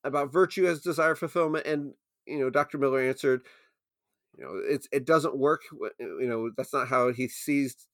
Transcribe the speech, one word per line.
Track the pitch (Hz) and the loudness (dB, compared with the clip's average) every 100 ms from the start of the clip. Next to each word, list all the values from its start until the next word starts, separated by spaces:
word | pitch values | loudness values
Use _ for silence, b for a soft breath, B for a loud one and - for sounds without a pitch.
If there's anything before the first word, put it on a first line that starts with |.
about | 139 147 143 | -2 -2 0
virtue | 160 185 - 180 | 4 4 4 2
as | 156 | 2
desire | 175 156 160 | -2 2 2
fulfillment, | 156 165 175 160 156 - | 2 -2 0 0 0 -2
and, | 147 143 - _ _ - | -4 -4 -14 _ _ -10
you | 147 | -2
know, | 131 | 0
Doctor | 147 147 147 | 0 -2 0
Miller | 139 131 | 0 2
answered, | 127 131 139 127 b b b b _ _ _ _ _ - | 0 0 0 0 b b b b _ _ _ _ _ -18
you | |
know, | 67 95 - | -10 -6 -2
it's, | 139 - | -2 -2
it | 139 127 | -4 4
doesn't | 160 156 135 | 2 2 2
work. | 139 156 - | 2 2 -4
W-, | 151 107 - 110 87 | -10 -10 -8 -10 -4
you | 123 | -2
know, | 113 117 107 | -2 -4 -6
that's | 127 | -4
not | 143 120 | -4 0
how | 127 123 | 2 2
he | 120 127 | 0 -6
sees | - - 143 135 - _ | -6 -2 0 0 -6 _